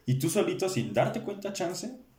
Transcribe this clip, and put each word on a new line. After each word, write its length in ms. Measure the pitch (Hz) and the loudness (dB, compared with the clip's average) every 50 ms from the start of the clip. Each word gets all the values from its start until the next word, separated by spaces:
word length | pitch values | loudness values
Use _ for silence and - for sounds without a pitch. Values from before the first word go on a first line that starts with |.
| _ | _
Y 80 | 135 131 - | 0 2 2
tú 100 | 160 165 | 2 2
solito, 400 | - 208 175 - - - 190 185 | 4 4 2 2 2 0 0 0
sin 240 | - 120 104 101 - | 0 0 -2 2 2
darte 280 | 131 - - - 214 | 2 2 2 0 -2
cuenta, 320 | - 208 196 - - 196 - | -6 -6 -8 -6 -6 -6 -4
chance, 380 | - 175 170 - - 208 254 - - - - _ | -2 -4 -4 -4 -6 -8 -8 -10 -12 -16 -20 _